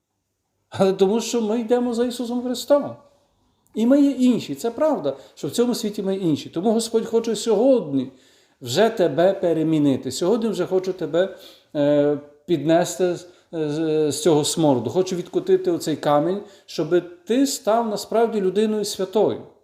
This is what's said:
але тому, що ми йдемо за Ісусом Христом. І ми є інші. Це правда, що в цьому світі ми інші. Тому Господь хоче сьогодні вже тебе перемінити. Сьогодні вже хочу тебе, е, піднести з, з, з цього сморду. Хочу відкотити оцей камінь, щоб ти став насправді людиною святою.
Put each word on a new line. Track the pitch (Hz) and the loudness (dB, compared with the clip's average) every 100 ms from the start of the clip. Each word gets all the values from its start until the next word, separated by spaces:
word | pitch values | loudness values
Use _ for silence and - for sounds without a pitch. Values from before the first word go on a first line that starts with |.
| _ _ _ _ _ _ _ | _ _ _ _ _ _ _
але | - 196 | 0 0
тому, | 185 190 226 | 4 2 2
що | 220 240 | 0 -2
ми | 214 226 | -2 -2
йдемо | 220 247 247 | 0 0 0
за | 226 | -2
Ісусом | 247 247 240 247 | -4 -4 -6 -6
Христом. | 247 240 - 285 185 117 _ _ _ _ _ _ _ | -4 -6 0 0 0 -10 _ _ _ _ _ _ _
І | - 233 | -2 2
ми | 285 | 4
є | 285 | 4
інші. | 247 254 214 - | 2 2 2 -2
Це | 139 233 | -8 -6
правда, | 226 208 156 143 131 - | -2 -2 0 -4 -6 -12
що | - 160 | -12 -6
в | |
цьому | 180 240 | 0 0
світі | 226 214 208 | 0 -4 -4
ми | 190 190 | -4 -2
інші. | 185 147 - | -2 -2 -4
Тому | 165 202 | -4 0
Господь | 220 226 226 214 | 0 0 -2 -2
хоче | 226 226 214 | -2 -2 -4
сьогодні | - 202 254 254 165 135 127 - _ _ _ _ | 0 2 4 2 2 -4 -4 -10 _ _ _ _
вже | 123 131 220 | -4 2 2
тебе | 220 170 139 180 | 2 0 4 2
перемінити. | 190 180 160 156 160 143 127 131 | 2 0 0 2 2 4 2 -2
Сьогодні | - 175 233 220 | -4 0 0 0
вже | 175 175 | -2 -2
хочу | 185 185 | 0 -2
тебе, | 185 156 160 190 - - - _ 151 | -4 -2 0 -2 -4 -20 -20 _ 0
е, | 143 147 143 147 - _ - | 2 4 4 0 -6 _ -2
піднести | 165 143 165 175 - 185 | -2 2 2 2 0 -2
з, | 175 - _ _ | -2 -8 _ _
з, | 170 151 147 160 156 151 | -6 -4 -2 -2 0 0
з | 139 | 0
цього | 185 151 | 2 2
сморду. | 143 - 156 127 113 | 2 2 2 2 0
Хочу | 175 185 175 | -2 -2 -4
відкотити | 170 180 175 185 185 | -4 -4 2 2 2
оцей | 165 - 143 | -2 -2 -2
камінь, | - 147 160 196 202 - - | 2 2 2 -2 -8 -20 -12
щоб | - 156 175 170 - | -6 0 0 0 -8
ти | - 240 269 | -2 0 0
став | - - 226 226 | 0 0 0 0
насправді | 202 - 208 226 208 | -6 -2 0 0 0
людиною | 185 180 214 214 | 0 0 0 0
святою. | 208 - 190 220 180 98 - _ | -4 -6 -4 0 0 0 -10 _